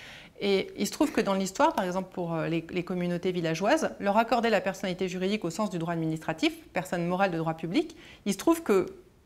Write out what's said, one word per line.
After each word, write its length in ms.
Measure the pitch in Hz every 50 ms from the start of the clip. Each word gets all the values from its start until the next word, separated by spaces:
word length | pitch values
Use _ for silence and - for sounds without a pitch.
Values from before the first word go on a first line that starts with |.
| - - - - - - - -
Et 260 | - 202 196 190 - - -
il 100 | - 202
se 60 | 190
trouve 220 | - - 320 294 -
que 80 | -
dans 120 | - 202 196
l'histoire, 380 | 190 190 185 - - 277 330
par 140 | 320 - 196
exemple 240 | 180 180 190 185 185
pour, 220 | - 190 175 165 165
euh, 160 | 160 156 156
les, 180 | 160 165 160 165
les 140 | - 180 170
communautés 480 | - 185 180 175 175 175 170 175 190
villageoises, 640 | 175 180 160 160 165 160 190 214 302 311 226 - - -
leur 160 | 190 202 196 220
accorder 320 | 233 226 262 233 226 226
la 100 | 220 185
personnalité 480 | 185 196 180 - - 190 175 - 196 180
juridique 380 | 175 185 185 196 214 214 -
au 40 | 170
sens 200 | 160 - 220 196
du 80 | 180 170
droit 160 | 165 170 170
administratif, 580 | 165 160 160 156 160 - - 156 - 294 320 320 - - - -
personne 340 | 180 165 - 190 175 170 170
morale 240 | 180 180 202 196
de 60 | 170 165
droit 160 | 165 165 160
public, 420 | - - 165 190 294 330 - - - - - - - -
il 80 | 202 196
se 40 | -
trouve 240 | - 330 330 330 -
que, 240 | - 208 190 - - - - - - _ _ _